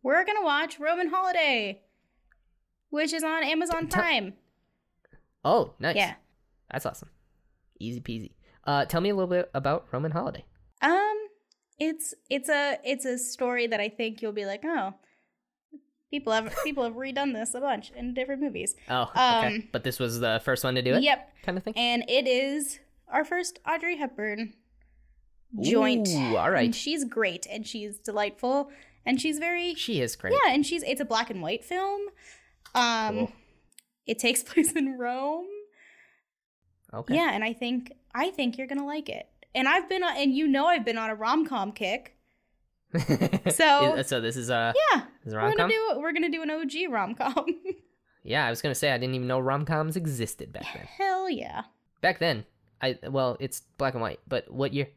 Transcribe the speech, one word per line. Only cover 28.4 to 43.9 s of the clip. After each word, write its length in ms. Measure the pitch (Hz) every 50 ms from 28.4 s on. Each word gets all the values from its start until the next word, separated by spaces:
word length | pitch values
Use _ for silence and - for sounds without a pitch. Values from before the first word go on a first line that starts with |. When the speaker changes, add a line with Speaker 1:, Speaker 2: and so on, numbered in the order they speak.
| - 247 262 285 285 285 - - - - _ _ _
Speaker 1:
and 140 | 233 254 247
she's 200 | - 311 302 302
very 360 | 330 339 349 349 349 349 320
Speaker 2:
She 240 | 311 - - 226 147
is 160 | 123 113 -
great. 180 | - - 190 508 554 508
Speaker 1:
Yeah, 80 | 262 254
and 120 | 285 285
she's, 180 | - 339 339 -
it's 180 | - 285 269
a 40 | 285
black 240 | - 226 220 240 233
and 120 | 220 185
white 240 | 160 160 208 233 -
film. 360 | - 349 370 381 392 403 403 403 403 - - - - - - _ _ _ _ _ - -
Um, 400 | 247 240 233 233 226 220 220 214
Speaker 2:
Cool. 140 | 208 233 - - - _ _ _ _ _ _ _ - _ _ _ _ _
Speaker 1:
it 140 | - 226 220
takes 220 | - 233 226 - -
<laughs> 60 | -
place 200 | - 330 320 320 -
in 240 | 330 277 269 262
Rome. 500 | 247 240 240 247 262 269 285 311 339 359 392 403 415 415 _ _ _ - - - - - _ _ _ _ _ _ _ _ _ _ _ _ _ _ _ _ - -
Speaker 2:
Okay. 220 | 110 120 - 254
Speaker 1:
Yeah, 160 | 320 339 294 196
and 100 | 208 220
I 100 | 226 233
think, 400 | 233 247 240 254 247 247 - - _ _ _ -
I 160 | 240 294 381
think 280 | 370 - 269 247 226
you're 100 | 262 262
gonna 180 | 254 277 277 285
like 240 | 285 294 311 294 -
it. 180 | - - - _ _ _ - _ -
And 120 | 254 262
I've 200 | 269 320 381 - -
been 140 | 381 381 359
on, 120 | 339 285
and 160 | 277 277 277 254
you 120 | 277 311
know 180 | 294 269 269 294
I've 180 | 339 349 311 220
been 120 | 233 226
on 120 | 226 226 220
a 60 | 220
rom-com 560 | 214 220 226 269 311 311 - 269 220 196 208
kick. 440 | 208 - 214 185 214 269 - - _ _ _ _ _ _ _ _ _ _ _ _ _ _ _ _ -
Speaker 2:
<laughs> 40 | - - - 147 - 180 - - 190 - 185
Speaker 1:
So 440 | 175 - 330 311 285 285 285 294